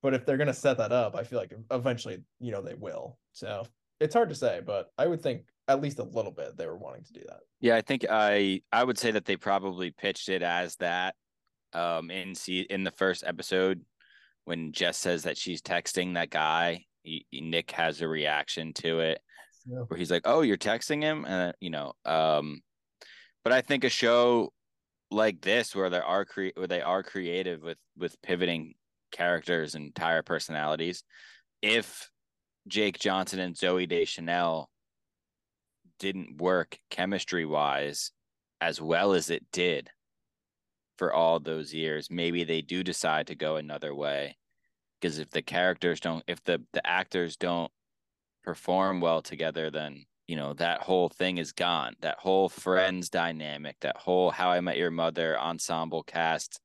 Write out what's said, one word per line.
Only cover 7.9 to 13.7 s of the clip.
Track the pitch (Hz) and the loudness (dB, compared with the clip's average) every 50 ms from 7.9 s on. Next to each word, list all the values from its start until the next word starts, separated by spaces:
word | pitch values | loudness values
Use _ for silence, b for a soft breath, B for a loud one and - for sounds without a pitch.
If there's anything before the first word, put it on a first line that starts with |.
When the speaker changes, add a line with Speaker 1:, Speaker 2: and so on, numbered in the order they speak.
| 139 127 - - | -2 -2 0 2
Speaker 2:
I, | 110 110 107 104 104 104 101 98 95 95 _ _ | 4 4 4 6 6 4 4 4 2 0 _ _
I | - 113 123 | 2 2 4
would | 127 120 - | 4 2 0
say | - 120 | 2 2
that | 107 104 90 | 2 2 0
they | - 98 87 | 0 -4 -2
probably | - 104 98 98 92 98 92 90 92 87 | 0 0 0 2 0 -2 -4 -4 -6 -6
pitched | - _ - 98 95 - - - | -6 _ -2 -2 -2 -2 -4 -2
it | 95 90 | -2 0
as | 87 87 85 87 90 85 - - | 0 0 0 0 -2 -4 -4 -4
that, | 90 87 85 90 90 95 - _ _ _ _ _ _ _ _ _ _ _ | -2 -2 0 0 -2 -4 -6 _ _ _ _ _ _ _ _ _ _ _
um, | - 85 85 85 85 80 82 82 | -4 -2 0 0 0 -2 -2 -4
in | 87 95 92 95 92 | -8 -8 -8 -8 -10
se-, | - - - 92 92 90 - | -10 -6 -4 -2 -2 -2 -2
in | 98 95 95 | -2 -2 -2
the | 90 | -2
first | - - 98 95 90 - - | 0 2 2 2 2 0 -2
episode | - 85 80 87 - 95 92 92 95 | -6 -6 -6 -4 0 2 4 4 4